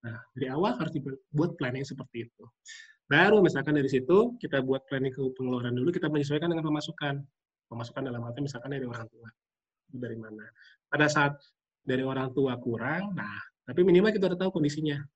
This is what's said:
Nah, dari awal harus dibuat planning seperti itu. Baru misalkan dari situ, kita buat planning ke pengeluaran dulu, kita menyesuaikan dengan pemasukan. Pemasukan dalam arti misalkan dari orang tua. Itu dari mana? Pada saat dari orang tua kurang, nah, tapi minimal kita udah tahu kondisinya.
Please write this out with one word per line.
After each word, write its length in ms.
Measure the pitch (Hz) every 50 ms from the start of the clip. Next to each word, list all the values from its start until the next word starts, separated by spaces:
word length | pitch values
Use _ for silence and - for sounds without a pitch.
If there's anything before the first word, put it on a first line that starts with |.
Nah, 160 | - 113 110 113 - _ _
dari 160 | 131 139 131
awal 280 | 131 151 185 214 254 247
harus 120 | 160 - -
dibuat 640 | 147 - 139 135 - _ _ - 147 160 175 -
planning 280 | - 143 123 120 131 139
seperti 400 | 139 139 135 - - _ 117 110 120
itu. 140 | _ _ - 120 _ _ _ - - - - - - _ _
Baru 360 | _ 147 151 180 202 214 214
misalkan 360 | 185 156 - - 139 151 147
dari 80 | 151 135
situ, 480 | 131 135 127 127 127 175 202 233 247 240 -
kita 200 | - 151 - 139 131
buat 160 | 131 131 131 _ _
planning 240 | 139 131 131 135 131
ke 80 | - 135 131 127
pengeluaran 360 | - 131 127 127 123 120 123 120
dulu, 120 | 123 127 160 175
kita 160 | 175 - 156
menyesuaikan 400 | 151 147 143 143 143 156 165 170
dengan 160 | 170 165 156
pemasukan. 560 | 160 151 147 147 - 160 - 147 143 139 143 139 - _ _ _ _ _ _ _ _
Pemasukan 320 | 117 117 120 - - 139
dalam 200 | 135 127 120 120 117
arti 160 | 117 120 135
misalkan 320 | 143 139 - 123 - 135 139
dari 120 | 135 131
orang 200 | 120 113 113 113 110 _
tua. 160 | - 117 113 _ _ _ _ _ _ _ _ _ _ _ _
Itu 80 | - 123
dari 160 | 123 113 113
mana? 240 | 113 110 110 107 107 107 - _ _ - - - _ _ _
Pada 160 | - 147 151
saat 320 | 147 - 156 143 143 143 - _ _ _ _ _ _ _ _ _
dari 160 | 135 131 127
orang 320 | 131 131 131 131 131 131 123
tua 240 | 143 135 131 123
kurang, 560 | 120 - 123 113 107 113 131 156 175 196 208 185
nah, 240 | 147 107 104 - - - - _ _ _
tapi 200 | - 160 170 180
minimal 240 | 196 175 180 202 220
kita 160 | 214 214 190 180
udah 100 | 180 180
tahu 160 | 185 190 185
kondisinya. 400 | 170 151 143 143 160 156 151 143 143 147 - _